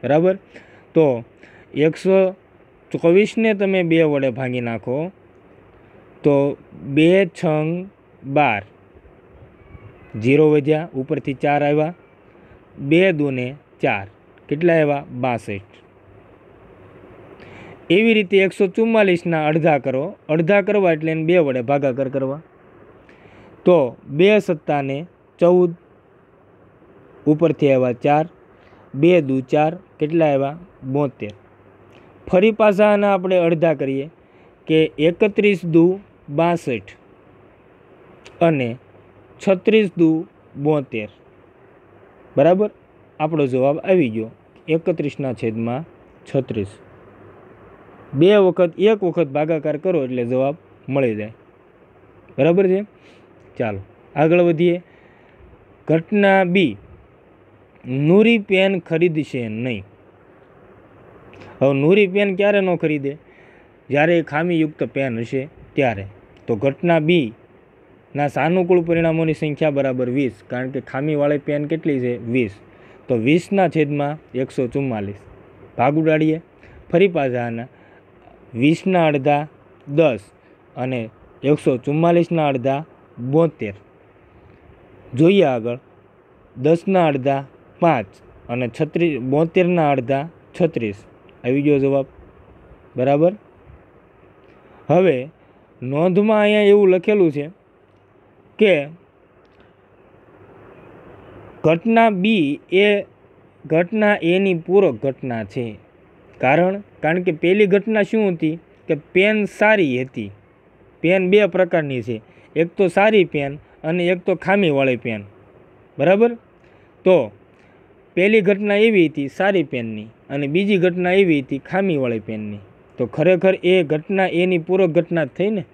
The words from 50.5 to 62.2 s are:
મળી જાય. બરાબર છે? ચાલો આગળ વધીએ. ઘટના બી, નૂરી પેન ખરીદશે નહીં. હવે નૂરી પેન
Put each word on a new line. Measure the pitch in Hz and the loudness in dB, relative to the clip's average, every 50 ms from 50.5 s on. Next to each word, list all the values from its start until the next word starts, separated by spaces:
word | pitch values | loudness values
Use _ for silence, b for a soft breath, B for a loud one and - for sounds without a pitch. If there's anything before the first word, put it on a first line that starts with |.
| 151 - _ - - - _ - | -4 -6 _ -20 -20 -20 _ -6
મળી | 131 139 135 120 107 104 | -2 -2 0 0 -2 -4
જાય. | 104 110 113 _ _ _ _ _ _ _ _ _ - _ _ _ _ _ _ - - - - | -8 -12 -14 _ _ _ _ _ _ _ _ _ -20 _ _ _ _ _ _ -20 -20 -18 -4
બરાબર | - 139 156 170 185 196 185 185 | 0 2 2 4 4 2 2 0
છે? | 196 208 - _ b b b b b b b _ - _ - - | 0 -4 -8 _ b b b b b b b _ -20 _ -20 -8
ચાલો | - 127 110 104 98 101 _ - _ - - - | -6 -6 -6 -6 -8 -12 _ -20 _ -20 -10 -2
આગળ | 147 151 160 165 180 175 175 | 0 2 2 4 4 4 2
વધીએ. | 170 151 170 175 170 180 175 b b b b b b b b b b b b - - _ _ _ - _ _ - | 2 2 0 0 0 -2 -6 b b b b b b b b b b b b -20 -20 _ _ _ -20 _ _ -2
ઘટના | 156 165 165 - 208 208 202 196 196 196 190 | -2 -2 0 -2 0 2 4 4 4 4 2
બી, | 175 175 202 180 135 101 101 - - - - - _ _ _ _ _ _ _ _ _ _ _ _ _ _ _ - 120 127 135 143 151 | 2 2 0 0 0 -2 -8 -16 -20 -20 -20 -20 _ _ _ _ _ _ _ _ _ _ _ _ _ _ _ -12 -8 -6 -2 0 4
નૂરી | 175 202 214 226 233 226 | 4 4 6 4 2 0
પેન | 202 - 196 185 190 196 196 180 | 0 0 0 2 2 2 0 -2
ખરીદશે | 170 - 165 160 170 180 160 156 143 - - 131 120 110 | -4 -4 -2 0 0 0 0 -2 -6 -6 -8 -8 -8 -8
નહીં. | 107 110 120 127 120 101 92 - - _ - _ _ _ _ _ _ _ _ _ _ - - - - - - - _ - - - - - - - - B B B B B | -8 -6 -6 -6 -6 -8 -12 -16 -20 _ -20 _ _ _ _ _ _ _ _ _ _ -20 -20 -20 -20 -20 -20 -20 _ -20 -20 -20 -20 -20 -20 -20 -20 B B B B B
હવે | 131 135 143 135 139 | 0 0 0 2 2
નૂરી | 156 190 214 208 185 | 2 4 4 2 2
પેન | 180 202 | 0 -2